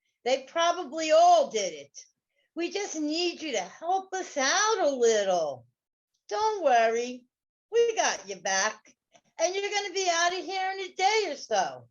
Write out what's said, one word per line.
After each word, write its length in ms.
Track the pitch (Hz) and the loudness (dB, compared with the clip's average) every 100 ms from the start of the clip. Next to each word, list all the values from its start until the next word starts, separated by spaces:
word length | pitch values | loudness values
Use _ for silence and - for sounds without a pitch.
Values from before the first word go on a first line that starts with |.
| _ _ - | _ _ -2
They 180 | 262 | -2
probably 680 | 262 330 339 339 330 311 320 | -2 0 0 0 -4 -6 2
all 380 | 311 349 349 240 | 6 8 6 4
did 240 | 208 190 | 0 -4
it. 240 | 156 143 - - _ _ _ _ - | -6 -14 -20 -20 _ _ _ _ -8
We 160 | 339 | -6
just 280 | 311 403 320 | -6 -8 -6
need 420 | 294 311 349 294 | -4 -2 -2 -4
you 120 | 311 | -6
to 180 | 226 180 - | -4 -6 -8
help 340 | 320 381 381 | -4 -4 -4
us 240 | 381 359 - | -8 -6 -2
out 420 | 269 339 427 440 | 0 2 2 2
a 100 | 320 | 0
little. 760 | 269 233 220 196 180 156 131 - _ _ _ _ _ - | 2 2 4 2 0 0 -6 -14 _ _ _ _ _ -8
Don't 340 | 403 440 427 | -2 0 0
worry, 600 | 320 240 226 226 247 247 - _ _ _ _ | 2 4 4 0 -4 -8 -16 _ _ _ _
we 240 | 453 466 440 | 2 2 2
got 320 | 294 190 190 | 0 -2 -8
your 120 | 190 | -8
back. 380 | 180 190 208 - _ _ _ _ _ - | -2 0 0 -4 _ _ _ _ _ -4
And 140 | 330 381 | -2 0
you're 160 | 403 | -2
gonna 220 | 403 403 | -4 -4
be 140 | 359 381 | -2 -2
out 260 | 339 349 370 | 0 0 -2
of 80 | 311 | -4
here 260 | 381 381 | -4 -4
in 60 | 392 | -6
a 120 | 370 - | -8 0
day 360 | 381 440 392 | 2 2 0
or 40 | 269 | -4
so. 520 | - 214 165 127 123 | -4 -2 -2 -6 -18